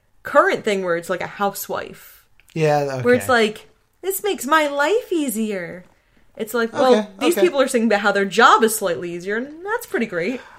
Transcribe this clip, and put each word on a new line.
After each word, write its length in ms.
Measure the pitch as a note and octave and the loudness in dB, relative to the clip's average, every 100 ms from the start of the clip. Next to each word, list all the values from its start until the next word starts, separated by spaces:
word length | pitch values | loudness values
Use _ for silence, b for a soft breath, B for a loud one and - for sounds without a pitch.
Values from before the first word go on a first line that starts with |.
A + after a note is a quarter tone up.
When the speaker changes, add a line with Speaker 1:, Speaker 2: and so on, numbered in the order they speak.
| _ _ | _ _
Speaker 1:
current 420 | - C#4+ F#4 D4 | 2 4 4 0
thing 200 | A3 G3 | -2 -2
where 120 | F#3 E3+ | -2 -4
it's, 140 | E3 | -4
like, 100 | F3+ | -6
a 60 | E3+ | -8
housewife. 1000 | - G3+ F#3+ - - - - - - _ _ _ | -4 -6 -4 -8 -8 -8 -16 -20 -20 _ _ _
Speaker 2:
Yeah, 280 | D#3+ D#3 D3 | 0 2 2
okay. 200 | C#3+ C3 | 0 0
Speaker 1:
Where 120 | A#3+ | 2
it's 140 | B3 B3+ | 2 2
like, 400 | A#3+ G#3+ - - _ _ _ | 2 2 -2 -18 _ _ _
"This 200 | F4+ F#4+ | -8 -4
makes 240 | G#4 D4+ B3 | -4 -4 0
my 220 | D#4 D4 | 0 0
life 420 | C#4+ D4 A4 - | 0 0 0 -2
easier." 720 | E4+ C#4+ A3 G#3+ G3 E3+ F3 - _ _ _ _ - | -2 -2 -4 -4 -6 -10 -14 -20 _ _ _ _ -12
It's 180 | A3 | -6
like, 180 | A#3+ A3+ | -2 -2
well, 220 | A#3 C4 | 2 4
Speaker 2:
Okay, 140 | A3+ G3+ - | 4 2 -2
Speaker 1:
these 180 | D4 F4 | 0 2
Speaker 2:
okay. 100 | F4+ | 2
Speaker 1:
people 140 | C#4 | 2
are 80 | C4+ | 2
saying 180 | A#3+ A3+ | 2 2
about 140 | G3+ | 2
how 120 | G#3 | 2
their 120 | G3 | 2
job 380 | G3 F#3 C4 G#4 | 2 4 6 6
is 120 | A3 | 4
slightly 380 | - F#3+ D#3+ F3 | 0 -4 -4 -6
easier, 240 | F3 F#3 G#3+ | -8 -6 -6
and 300 | C#4 D#4 F#4+ | -8 -12 -8
that's 180 | A#4 | -8
pretty 220 | - F#4 A3+ | -6 -6 -4
great. 340 | F3 F3+ B3+ B | -4 -4 -6 B